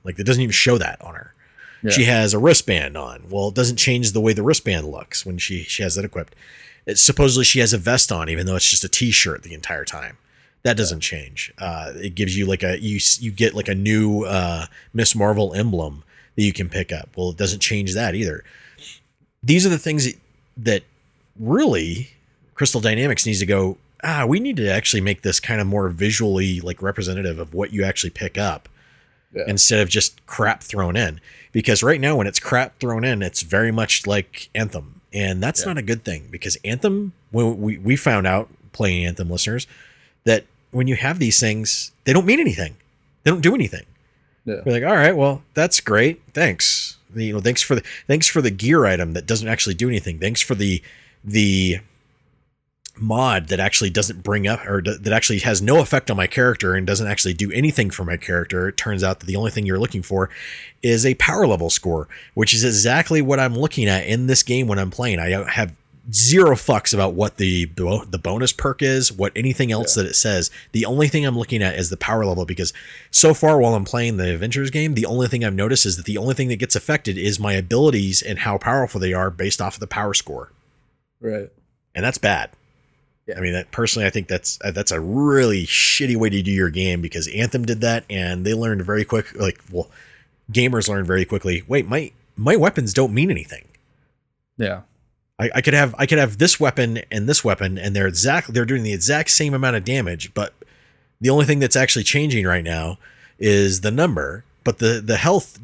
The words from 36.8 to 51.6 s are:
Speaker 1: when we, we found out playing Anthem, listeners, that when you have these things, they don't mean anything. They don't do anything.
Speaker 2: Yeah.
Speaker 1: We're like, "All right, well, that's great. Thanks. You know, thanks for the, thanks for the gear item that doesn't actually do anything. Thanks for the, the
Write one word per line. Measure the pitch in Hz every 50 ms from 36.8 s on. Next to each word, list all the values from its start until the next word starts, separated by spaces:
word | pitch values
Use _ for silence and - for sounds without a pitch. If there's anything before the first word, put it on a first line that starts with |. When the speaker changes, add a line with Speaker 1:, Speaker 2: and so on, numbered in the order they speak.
| - 208 196 202 208 190 - _ _ _
Speaker 1:
when | 107 117 117 113 117 95
we, | 104 107 107 -
we | 95 110 135
found | 139 - - 113 101 92 92
out | 92 98 113 - - _ - - -
playing | - 113 95 90 87 87
Anthem, | 87 85 - 92 85
listeners, | 87 87 - 104 113 127 - - - - - - _ _ _ _ _ _ -
that | 113 113 104 - _ _ _ _ _
when | - 127 127 131
you | 127 95
have | 127 135 170 185
these | 135 113 104 -
things, | 120 110 107 110 110 - - - - - - _ -
they | 139
don't | 139 185 180
mean | 190 247 311
anything. | 330 254 92 82 90 76 - - _ _ _ _ _ _ _ _ -
They | 151
don't | 175 175
do | 143 170 233
anything. | 277 - 95 - - - _ _ _ _ _ _ _ _ _ _ _ - 113
Speaker 2:
Yeah. | 104 - -
Speaker 1:
We're | 135 117
like, | 120 131
"All | 170 208
right, | 170 143 160 190 151
well, | 139 143 135 139 - _ -
that's | 151 160 175 - -
great. | - - 104 107 120 147 165 - _ _ -
Thanks. | 143 175 135 90 - - - - - - - - - _ _ 92
You | 113 113 107 104
know, | 104
thanks | 92 117 123 - -
for | - 139
the, | 113 - - - - -
thanks | - 139 160 156 -
for | - 160 135
the | 120
gear | 98 95 107 123 160 160 123
item | 98 92 87 87 82 80
that | 87 78
doesn't | 92 113 110 110 110
actually | 113 - - 107 92
do | 85 117 127
anything. | 120 101 - 98 82 78
Thanks | 90 104 117 -
for | - - 131
the, | 101 104 98 92 87 - - - - _ _ _ _ -
the | 101 104 110 107 101 95 95